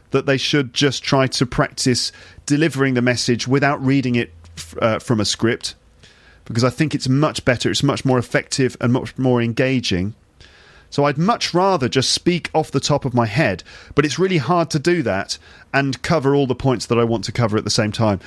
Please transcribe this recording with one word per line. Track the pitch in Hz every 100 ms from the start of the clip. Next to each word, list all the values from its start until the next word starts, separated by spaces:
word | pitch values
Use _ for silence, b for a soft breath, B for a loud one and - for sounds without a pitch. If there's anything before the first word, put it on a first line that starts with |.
| B
that | 135 131
they | 135
should | - 147 123
just | - 143 -
try | - 135 131
to | - 120
practice | - 139 - 131 120 - B B B -
delivering | 147 156 131 135
the | 123
message | 123 120 - 117 123
without | 135 139 143
reading | 131 139 127
it | 120 - - - -
f-, | - -
uh, | 113 107
from | - 113
a | 98
script, | - 113 120 - - _ b b b b b
because | - 117 127
I |
think | - 156
it's | 139 131
much | 135 147 98 -
better, | 117 110
it's | 101
much | 139 107
more | 135 127
effective | 117 143 - - 127 -
and | 120
much | 123 - -
more | 131 123
engaging. | 117 110 131 131 - 90 98 - _ _ B B B B B
So | - 143
I'd | 139
much | 185 220 -
rather | 175 190 180 120
just | 131 123
speak | - - 175 -
off | 156 151
the | 139
top | - 143 135
of |
my | 123 113
head, | 110 127 90 B B B -
but |
it's | 147 156
really | 190 175
hard | 127 175 160
to | 151
do | 170 175
that | 113 95 - - B B B
and | 135 139 127
cover | - 160 135 143
all | 131
the | 123
points | 135 123 -
that | 117
I | 117
want | 113 -
to |
cover | - 117 104
at |
the | 104
same | - 107
time. | - 110 95